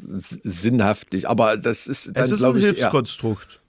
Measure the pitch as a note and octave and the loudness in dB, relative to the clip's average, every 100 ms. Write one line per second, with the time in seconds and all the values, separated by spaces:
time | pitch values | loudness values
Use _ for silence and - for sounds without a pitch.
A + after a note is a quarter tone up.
0 | - F#2+ - - A2 F2 G#2+ B2 G2+ - | -12 -12 -12 -10 -10 -4 0 2 2 0
1 | - F#2+ - A2+ A2+ A2 F2+ - - C#3 | -4 -6 -2 2 2 2 -2 -4 -6 -8
2 | - G#2 B2+ G#2+ B2 B2+ G3+ D3 A#2 C#3+ | -4 -2 0 4 4 4 4 4 2 2
3 | A2+ - A2+ G#2 - - | -2 -4 -4 -4 -8 -20